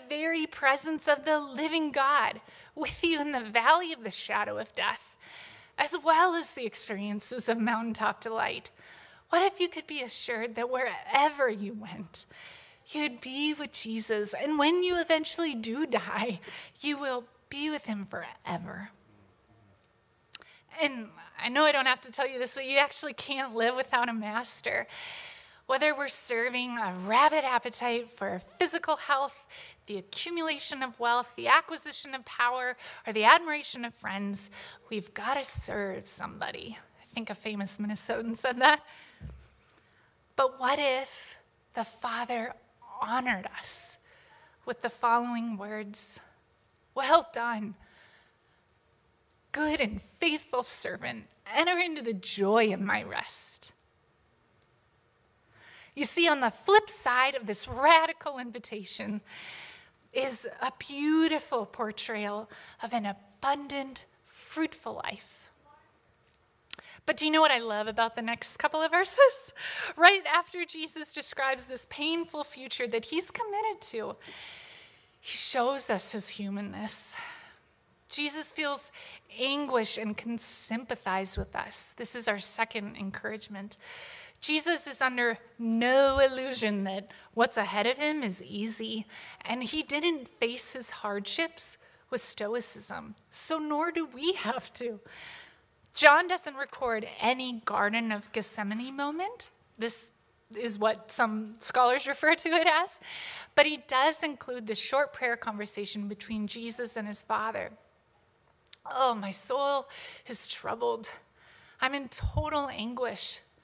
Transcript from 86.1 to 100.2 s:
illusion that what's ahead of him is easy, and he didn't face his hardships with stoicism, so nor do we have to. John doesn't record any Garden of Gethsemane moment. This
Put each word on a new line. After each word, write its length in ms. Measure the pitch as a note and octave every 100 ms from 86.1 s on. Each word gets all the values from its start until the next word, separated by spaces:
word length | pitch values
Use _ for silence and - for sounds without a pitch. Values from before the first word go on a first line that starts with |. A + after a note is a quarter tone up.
| C4+
illusion 680 | C4+ C4 C4 B3 A3 G3+
that 260 | G3 F#3+ G3 - -
what's 220 | - A#3 -
ahead 300 | G3+ G#3 A#3+
of 120 | C4
him 240 | D4+ D4+
is 200 | A#3+ F3+
easy, 640 | - G3+ A3 A3 A3 A3 G#3+ - - -
and 220 | - E3
he 200 | A#3+ D#4
didn't 460 | D4+ D4 E4+ D#4 A#3+
face 460 | - A#3 B3 -
his 160 | C4 A#3
hardships 880 | - G#3 G3+ G3+ - E4 - - - - - -
with 100 | B3
stoicism, 960 | - - G#3 A#3+ A3+ - - G3+ A3 G#3 -
so 280 | - - D#4+
nor 320 | D4+ D4 E4+
do 140 | E4
we 300 | D#4 B3 D#4
have 380 | F#4+ G#3+ B3 -
to. 260 | - A#3+ G#3 - - - - - - _ _ _
John 340 | - D4 D4+ F4+
doesn't 260 | F4+ -
record 540 | C4+ C#4 - B3+ A3 G#3+ G3+
any 440 | A3 B3+ B3+ A#3
Garden 480 | - G3+ G3+ A3+ A3+
of 180 | G#3 -
Gethsemane 640 | - G3+ - G3+ G#3+ B3+
moment. 560 | C4+ C#4+ D#4 G4 A#4+ - - _ -
This 340 | A3+ - - -